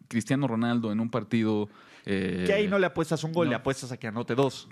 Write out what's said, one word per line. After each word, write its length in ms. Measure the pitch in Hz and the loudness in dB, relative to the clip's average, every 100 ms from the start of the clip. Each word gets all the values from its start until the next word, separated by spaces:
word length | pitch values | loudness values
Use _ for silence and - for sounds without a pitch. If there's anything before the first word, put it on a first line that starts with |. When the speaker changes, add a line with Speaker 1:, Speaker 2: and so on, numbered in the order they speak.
| - | -4
Speaker 1:
Cristiano 400 | 117 - 135 135 | -4 0 0 0
Ronaldo 420 | 113 120 120 113 | 0 0 0 0
en 80 | 107 | -2
un 100 | 113 | -2
partido, 640 | 120 110 117 110 107 104 - - - | -4 0 0 2 0 -2 -8 -20 -16
eh, 380 | - 98 92 90 90 | -4 -2 0 0 2
Speaker 2:
Que 60 | |
ahí 140 | 202 208 | 2 2
no 100 | 196 | 2
le 60 | 180 | 2
apuestas 360 | 175 160 160 | 0 -2 -2
un 100 | 160 | -2
gol, 140 | 165 160 | 0 2
Speaker 1:
No. 40 | |
Speaker 2:
le 60 | 113 | 0
apuestas 360 | - 135 123 | -2 -4 -6
a 40 | 127 | -8
que 120 | 117 | -6
anote 260 | 107 117 | -6 0
dos. 340 | 117 139 - - | 2 2 0 -12